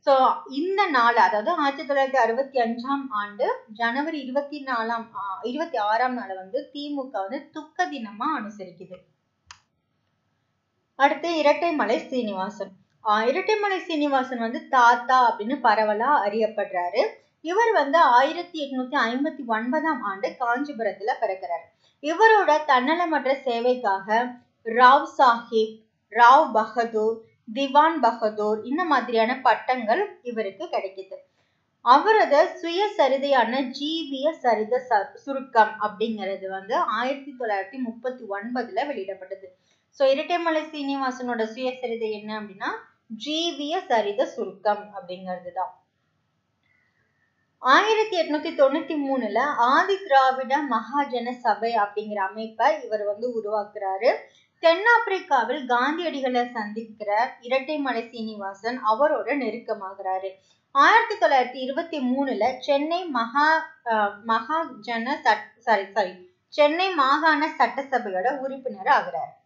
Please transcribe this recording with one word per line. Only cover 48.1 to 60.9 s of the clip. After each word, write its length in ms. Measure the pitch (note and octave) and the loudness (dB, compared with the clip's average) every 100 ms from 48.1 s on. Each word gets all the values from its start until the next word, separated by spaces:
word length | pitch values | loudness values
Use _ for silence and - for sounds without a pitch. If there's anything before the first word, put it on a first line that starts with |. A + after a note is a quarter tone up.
| F#4 | 0
எட்நூத்தி 340 | D#4 D4+ D#4+ | -2 -2 -4
தொண்ணூத்தி 400 | D4+ C4+ D4+ D#4+ D#4 | 2 2 2 -4 -6
மூணுல 420 | C#4 C4+ G#3+ G3+ C#4+ B3+ A#3+ | -2 -2 -2 0 0 2 4
ஆதி 300 | D4 F#4+ G4 | 4 2 -2
திராவிட 600 | G4 C4+ C4 B3+ B3 C#4 | 2 4 4 0 -2 -2
மகாஜன 680 | D4 A3+ A3+ C#4 C#4 B3 A#3+ | 0 -4 -2 -4 -2 -4 -6
சபை 440 | B3 A#3 G#3 A3+ A#3 | -4 -2 0 0 0
அப்படிங்கிற 440 | G3+ G#3 G#3+ G#3 | -2 -4 -6 -4
அமைப்பை 600 | F#3+ G#3+ A3 A3 B3+ D#4 | -4 -6 -12 0 0 0
இவர் 220 | A#3+ G#3+ | -4 -4
வந்து 220 | G#3 G#3 B3 | -4 -4 -4
உருவாக்குறாரு. 800 | A3+ G3+ G#3+ G#3 G#3 G3 F#3+ A#3+ G#4 - _ _ _ | -6 -4 -4 -6 -6 -6 0 0 0 -8 _ _ _
தென்னாப்பிரிக்காவில் 1040 | E4 E4+ A4 A#4 A#4 F#4+ - C#4 A3+ D4 B3 | 2 4 4 4 2 -4 0 0 0 -4 0
காந்தியடிகளை 840 | A#3+ C4 E4 E4+ C#4+ C4 B3+ B3 | 0 0 -2 -4 -4 -2 0 -2
சந்திக்கிற 580 | A#3+ G#3 G#3+ A3+ - G3+ G#3 C4 - | -6 -8 -10 -12 -10 -2 0 0 -4
இரட்டைமலை 680 | A#3+ C4 C4 D4+ C4+ A#3 A#3+ | -2 -2 -2 -4 -2 -4 -6
சீனிவாசன் 680 | A#3+ A3 G#3 G3 G3+ A3 B3+ | -10 -10 -8 -10 -8 -8 -4
அவரோட 440 | B3 A3 D4 C#4 G#3+ C#4+ | 0 2 2 2 -2 -2
நெருக்கமாகிறாரு. 960 | A#3 A3+ - G#3+ F#3+ G3 F#3+ F#3+ F#3+ F#3 _ _ _ | -4 -6 -8 -8 -8 -8 -4 -4 -6 -12 _ _ _
ஆயிரத்தி 420 | C#4 D#4 | 4 6